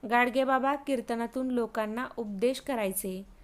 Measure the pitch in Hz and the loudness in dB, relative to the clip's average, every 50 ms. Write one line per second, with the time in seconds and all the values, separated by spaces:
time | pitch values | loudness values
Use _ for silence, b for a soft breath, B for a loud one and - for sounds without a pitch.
0 | - 214 240 240 247 247 214 262 262 254 269 254 247 269 294 285 - - 277 190 | -2 2 2 4 4 4 2 2 2 4 2 2 2 2 0 0 0 0 -2 0
1 | - - 233 233 233 233 - 262 262 262 254 240 226 214 - 226 214 214 214 240 | 0 -2 -2 -2 -4 -4 -4 -4 -2 0 0 0 0 0 -2 -2 -2 -2 -2 -4
2 | 254 - - - 233 208 202 190 226 247 269 262 - - 269 233 208 190 190 - | -6 -6 -6 -8 -8 -6 -2 2 2 2 2 0 -2 -2 -2 0 0 0 -2 -2
3 | - 190 185 190 196 b b b | -4 -6 -6 -8 -10 b b b